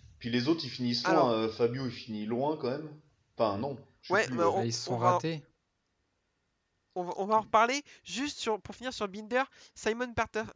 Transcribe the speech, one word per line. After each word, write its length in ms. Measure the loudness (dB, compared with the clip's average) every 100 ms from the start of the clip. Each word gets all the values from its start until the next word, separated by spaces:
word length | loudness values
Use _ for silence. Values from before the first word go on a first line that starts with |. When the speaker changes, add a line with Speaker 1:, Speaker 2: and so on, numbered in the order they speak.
| -20 -10
Speaker 1:
puis 100 | -2
les 160 | 2 2
autres, 140 | 2
ils 60 | -2
finissent 340 | -2 -2 0
Speaker 2:
Alors. 260 | 4 4 4
Speaker 1:
loin. 40 | 4
Euh, 100 | 0
Fabio, 360 | 2 0 0 -6
il 40 |
finit 360 | -6 -8 -8 -4
loin 300 | -2 -2 -2
quand 140 | -2
même. 180 | -4 -8 -16 _ _ _ 0
Enfin, 220 | 0 0
non. 180 | -4 -8 -14 _
Je 60 | 0
sais 60 |
Speaker 2:
Ouais, 120 | 0 2
Speaker 1:
plus, 100 | 2
Speaker 2:
mais 80 |
Speaker 1:
ouais. 40 | 2
Speaker 2:
on, 80 | 2
Speaker 3:
Là, 60 | 0
ils 60 |
se 120 | -2
sont 100 | -4
Speaker 2:
on 40 | 0
va, 140 | 2
Speaker 3:
ratés. 280 | 2 0 -6 -10 _ _ _ _ _ _ _ _ _ _ _ _ _ _
Speaker 2:
on 80 | -6
va, 100 | -4 -4
on 100 | 2
va 100 | 2
en 20 |
reparler. 420 | 4 4 4 2 -6 -16
Juste 340 | -10 -6 -6 -4
sur, 220 | -2 -2
pour 160 | -4 -10
finir 160 | -8
sur 160 | -4 -6
Binder, 340 | -6 -2 -2 -2 -8 -20
Simon 380 | -6 -2 -2 -2
Pater-, 380 | -2 -2 -4 -6